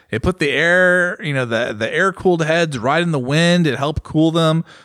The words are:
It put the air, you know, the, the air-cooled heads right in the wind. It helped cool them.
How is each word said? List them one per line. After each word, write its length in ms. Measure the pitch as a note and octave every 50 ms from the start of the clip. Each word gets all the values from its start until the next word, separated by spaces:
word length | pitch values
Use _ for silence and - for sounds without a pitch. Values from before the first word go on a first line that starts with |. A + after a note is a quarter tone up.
| _ _
It 120 | - A#2 -
put 160 | F3+ F3+ -
the 120 | E3 C#3+
air, 720 | C3 C3+ D#3+ E3+ F3 F3+ F#3 F3+ F3+ F3+ F3 F3+ G3+ G#3+
you 120 | A3 D#3 C#3+
know, 120 | C3+ B2+
the, 280 | A#2 A2+ A2 A#2+ - A#2
the 160 | G#2 A2+ - -
air-cooled 520 | D#3 F#3 G3 F#3 - - F#3+ F3+ E3 D#3+
heads 340 | D3+ D#3+ E3+ E3+ E3 C#3+ A#2+
right 240 | G#2 B2+ D3 E3 F3
in 80 | E3+
the 80 | D#3+ C#3
wind. 480 | B2 B2+ C#3+ D#3+ E3+ E3+ F3 F3+ F3
It 100 | D3+ B2 A2
helped 260 | C3+ D3+ D#3+ - -
cool 260 | - - D#3 D#3 E3
them. 340 | D#3+ E3+ E3 D#3+ D#3+ E3 E3+ - - - -